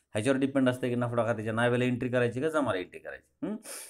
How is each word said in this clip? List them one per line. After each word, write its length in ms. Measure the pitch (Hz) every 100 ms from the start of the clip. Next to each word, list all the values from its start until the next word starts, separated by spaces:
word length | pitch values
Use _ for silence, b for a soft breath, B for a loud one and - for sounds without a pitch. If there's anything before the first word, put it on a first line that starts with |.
| b
ह्याच्यावर 280 | 110 113 131
डिपेंड 300 | 135 135 127
असतं 180 | 123 127
की 80 | 120
नफा 320 | 120 117 110
खात्याच्या 260 | 113 110
नावेला 320 | 110 120 123 123
एंट्री 240 | 123 127
करायची 320 | 127 120 113
का 80 | 156
जमाला 300 | 156 127 95
एंट्री 200 | 87 78
करायची. 460 | 76 69 _ - 165
हं? 100 | 220 - B B